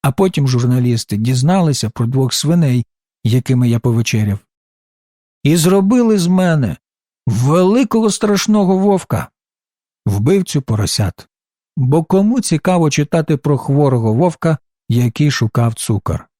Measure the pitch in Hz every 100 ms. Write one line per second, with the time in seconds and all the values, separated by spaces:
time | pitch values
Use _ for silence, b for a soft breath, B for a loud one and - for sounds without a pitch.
0 | 143 - 185 165 139 123 123 127 123 113
1 | - 104 113 127 139 190 165 135 110 -
2 | 117 131 131 - 147 175 147 123 - _
3 | _ _ 113 123 - 127 123 117 123 117
4 | 113 110 104 98 _ _ _ _ _ _
5 | _ _ _ _ 139 170 165 196 196 247
6 | 233 208 170 185 185 156 113 71 _ _
7 | _ _ - 113 131 170 185 233 233 226
8 | 220 - 208 202 - 214 185 190 202 190
9 | - 95 - _ _ _ _ _ _ _
10 | - 101 120 196 180 147 - 107 104 -
11 | 101 - - _ _ _ _ - 127 156
12 | 160 190 208 254 - 156 - 180 160 147
13 | 147 165 156 147 143 135 - 139 143 127
14 | 110 110 175 - 165 156 _ _ - 113
15 | 123 - 147 - 110 - 117 113 - 104
16 | - - -